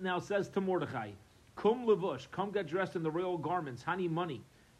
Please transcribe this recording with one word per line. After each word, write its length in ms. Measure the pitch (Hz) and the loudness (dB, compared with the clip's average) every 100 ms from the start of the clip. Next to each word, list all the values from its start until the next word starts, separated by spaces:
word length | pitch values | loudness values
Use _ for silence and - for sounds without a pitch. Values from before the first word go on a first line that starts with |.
now 180 | 185 180 | -2 -2
says 300 | - 202 175 | 0 0 0
to 140 | - | 0
Mordechai, 480 | 190 180 143 117 107 101 - - - - | 2 2 0 -4 -8 -10 -20 -20 -20 0
"Kum 280 | 202 240 | 2 4
levush, 420 | 233 196 180 131 - | 4 4 4 -2 -6
come 200 | - 202 | -4 -2
get 140 | 202 165 | 0 0
dressed 300 | 175 180 180 | 0 0 0
in 60 | |
the 80 | 160 | 0
royal 260 | 156 185 175 | 0 0 0
garments, 480 | 147 180 151 120 | 0 0 -2 -6
hani 240 | - 185 175 | -4 0 0
money. 320 | 160 175 117 - - - | 0 -2 -4 -12 -20 -20